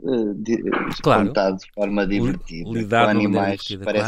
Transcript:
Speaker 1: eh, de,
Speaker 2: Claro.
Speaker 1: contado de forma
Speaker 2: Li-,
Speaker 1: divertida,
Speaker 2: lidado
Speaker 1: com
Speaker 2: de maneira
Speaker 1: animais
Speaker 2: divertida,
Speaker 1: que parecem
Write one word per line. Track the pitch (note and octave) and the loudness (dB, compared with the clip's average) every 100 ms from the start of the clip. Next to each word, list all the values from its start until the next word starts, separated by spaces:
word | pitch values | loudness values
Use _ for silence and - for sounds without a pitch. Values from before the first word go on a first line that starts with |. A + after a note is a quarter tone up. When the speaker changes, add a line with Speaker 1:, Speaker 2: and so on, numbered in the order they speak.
| - | -2
Speaker 1:
eh, | B2 G#2 G2+ | 0 0 -2
de, | A2 A#2+ - - - - | -2 -2 0 -2 -2 -2
Speaker 2:
Claro. | D#3 G#2+ G#2 | 2 4 4
Speaker 1:
contado | A#2 F#2+ F#2+ | 2 0 0
de | - | -6
forma | - G2+ G2+ | -4 -2 0
Speaker 2:
Li-, | F#2+ G2+ | 0 0
Speaker 1:
divertida, | A#2+ F3+ - E2 E2+ | 0 -2 -6 -10 -6
Speaker 2:
lidado | A2+ G#2+ A2+ A#2 | -6 0 2 4
Speaker 1:
com | G#2 | 4
Speaker 2:
de | G#2 | 2
maneira | G2+ | 2
Speaker 1:
animais | G2 G2 | 0 -2
Speaker 2:
divertida, | - G2+ | -6 -8
Speaker 1:
que | |
parecem | G2 G#2 | -2 0